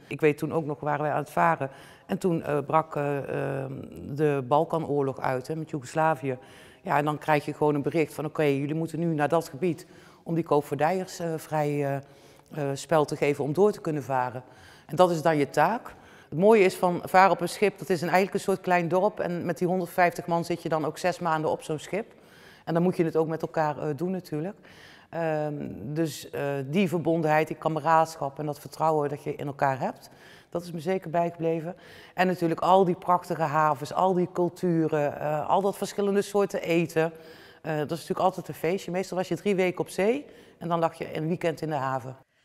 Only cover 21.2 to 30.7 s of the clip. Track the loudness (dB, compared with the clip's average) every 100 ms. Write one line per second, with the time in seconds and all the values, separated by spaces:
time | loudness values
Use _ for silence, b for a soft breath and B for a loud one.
21.2 | -2 0 0 -2 -4 -8 -6 -8 -8 -14
22.2 | B B B B -2 2 2 2 2 2
23.2 | 0 -2 -4 0 0 -2 -4 -4 -4 -6
24.2 | -6 -6 -6 -10 B B B B B -4
25.2 | -2 0 -2 -4 -8 -10 -6 -2 -2 -4
26.2 | -10 -6 -4 -4 -2 0 2 2 2 2
27.2 | 4 2 2 -2 -2 0 4 4 4 -2
28.2 | -8 -6 -6 -8 -10 -2 2 2 0 -4
29.2 | -6 -6 -6 -2 0 0 -4 -6 -16 B
30.2 | B B B -10 -8